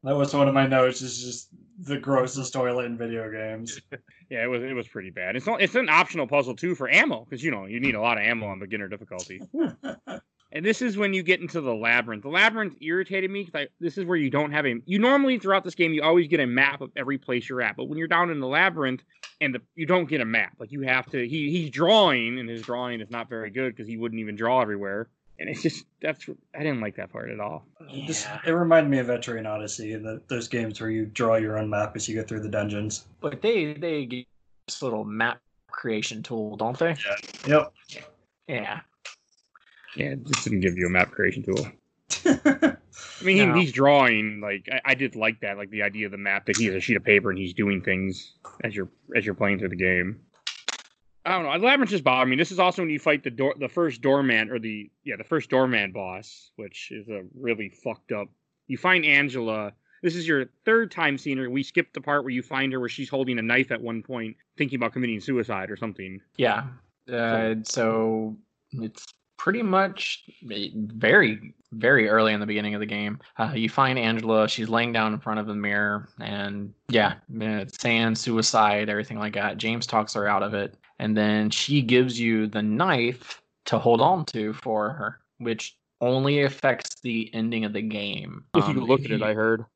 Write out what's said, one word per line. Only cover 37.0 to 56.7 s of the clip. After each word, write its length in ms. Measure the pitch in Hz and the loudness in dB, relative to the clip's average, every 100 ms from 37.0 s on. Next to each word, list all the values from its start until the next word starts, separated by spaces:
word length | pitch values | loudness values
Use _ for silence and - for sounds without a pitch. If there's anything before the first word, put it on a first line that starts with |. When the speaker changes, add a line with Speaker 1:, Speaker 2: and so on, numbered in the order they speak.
| 104 101 - - 135 | -4 -6 -8 -10 4
Speaker 1:
Yeah. 0 | |
Yep. 260 | 151 151 _ - - - _ _ _ - | 4 4 _ -20 -18 -18 _ _ _ -8
Speaker 3:
Yeah. 300 | 123 101 107 - _ - - _ _ _ _ _ _ - - | -6 -6 -10 -14 _ -20 -20 _ _ _ _ _ _ -18 -8
Speaker 2:
Yeah, 160 | 143 | -6
it 120 | 139 123 | -6 -6
just 180 | 139 - | -4 -2
didn't 160 | 104 | 0
give 160 | 92 90 | 0 0
you 80 | 90 | 0
a 40 | |
map 200 | 90 90 | 2 2
creation 300 | - 95 92 | 2 0 0
tool. 240 | 98 95 - - _ _ _ - | -4 -4 -4 -10 _ _ _ 0
Speaker 1:
<laughs> 20 | - | 2
Speaker 2:
I 520 | 269 294 269 311 - _ - - - | 2 2 2 0 0 _ -20 -18 -4
mean, 140 | 185 196 | 4 6
he, 80 | 196 | 6
Speaker 3:
No. 80 | 180 | 4
Speaker 2:
he's 160 | 160 | 2
drawing, 680 | 123 139 143 127 110 107 107 | 4 6 8 6 4 -2 -6
like, 280 | 104 98 - | -6 -6 -6
I, 100 | 131 139 | -4 0
I 40 | 127 | 0
did 200 | 135 113 | 0 0
like 260 | 110 113 | -2 0
that, 160 | 104 101 | -8 -8
like, 120 | 101 | -8
the 100 | 107 | -4
idea 220 | 101 107 101 | -4 -4 -8
of 60 | |
the 60 | 101 | -4
map, 280 | 101 98 - | -2 -2 0
that 100 | 104 | 0
he 80 | 110 | 0
has 80 | 95 | 0
a 40 | |
sheet 160 | 90 107 | 0 0
of 60 | |
paper 260 | - 104 95 | 6 6 4
and 80 | 92 | -2
he's 140 | 92 | -4
doing 280 | 90 101 95 | 0 0 0
things 520 | 90 92 95 92 - _ - - | 0 0 -2 -6 -12 _ -20 -10
as 120 | 117 101 | -8 -6
you're, 140 | 90 _ - 120 | -10 _ -4 -2
as 100 | 104 | -2
you're 100 | 90 | 0
playing 240 | 101 95 | 0 0
through 100 | 98 | -2
the 60 | 90 | 0
game. 460 | 92 90 92 95 _ _ - - - - - _ _ _ 165 | 2 2 -2 -8 _ _ -14 -10 -10 -10 -16 _ _ _ -2
I 60 | |
don't 120 | 185 | -2
know. 240 | 156 165 233 | 0 2 4
Labyrinth 240 | 285 226 | 4 4
just 120 | 190 | 2
bothered 260 | 131 127 127 | 4 4 4
me. 60 | 131 | 4
This 160 | 175 | 2
is 60 | 185 | 4
also 220 | 180 180 | 2 2
when 80 | 170 | -2
you 100 | 147 | 0
fight 240 | 160 147 | 2 2
the 60 | 135 | 0
door, 240 | 117 135 143 | -2 -2 -2
the 80 | 127 | -4
first 320 | - 165 117 | 0 0 2
doorman, 480 | 135 139 135 113 110 | 2 4 4 4 2
or 80 | 123 | -4
the, 300 | 113 107 101 _ | -6 -8 -12 _
yeah, 140 | 143 104 | -10 -10
the 60 | |
first 260 | 110 160 - | -2 -2 2
doorman 400 | 131 131 117 98 | 2 4 2 0
boss, 600 | 92 95 92 107 - - - | -4 -6 -8 -14 -20 -20 -14
which 340 | 101 | -14